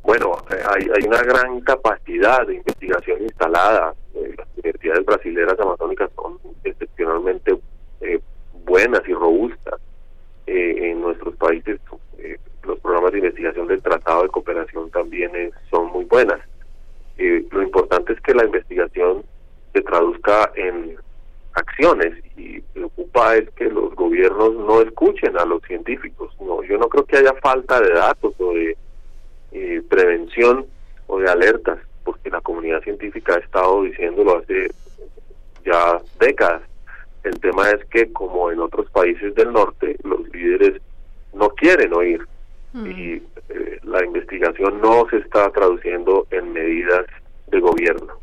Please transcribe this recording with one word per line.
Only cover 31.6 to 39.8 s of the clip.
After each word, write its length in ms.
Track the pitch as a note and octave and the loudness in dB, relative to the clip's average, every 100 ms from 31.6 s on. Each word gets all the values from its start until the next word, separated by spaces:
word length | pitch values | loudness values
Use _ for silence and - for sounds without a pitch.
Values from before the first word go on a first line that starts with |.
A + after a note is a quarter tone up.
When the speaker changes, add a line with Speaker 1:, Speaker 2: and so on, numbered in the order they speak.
| - E2 - - | -2 -6 -12 -10
Speaker 1:
porque 260 | - - - | -10 -8 -8
la 100 | E2+ | -6
comunidad 400 | - E2+ E2 D#2+ | -6 -6 -4 -4
científica 520 | - - G#2+ F2 - | -4 -8 -10 -6 0
ha 40 | F2 | 0
estado 440 | - F#2+ F#2 G2 | 0 0 4 4
diciéndolo 560 | F#2 E2+ E2+ F2+ G2+ E2+ | 2 -2 -4 2 4 2
hace 320 | D#2+ F#2+ F#2 - - - - - - - - - | 0 -4 -4 -8 -18 -18 -20 -20 -20 -20 -20 -10
ya 360 | F#2 E2+ F2 F2 - - | 0 4 4 2 -4 2
décadas. 440 | B2+ C#3+ F#2+ D#2+ - - - - - - | 2 4 2 2 -6 -18 -16 -18 -18 -10
El 160 | G2 - | -8 -2
tema 320 | F#2+ F#2 G2+ | 0 2 2
es 140 | G#2 - | 2 2
que, 200 | A#2 A2+ | 2 2
como 380 | - F#2 F2+ F2 | -2 -4 0 0
en 80 | E2 | 0
otros 320 | E2 - - | -2 -4 0
países 440 | G2+ F2+ F2 G2+ | 2 2 0 -2
del 180 | G#2+ A2+ | 2 4
norte, 440 | A#2 G2 - | 4 2 0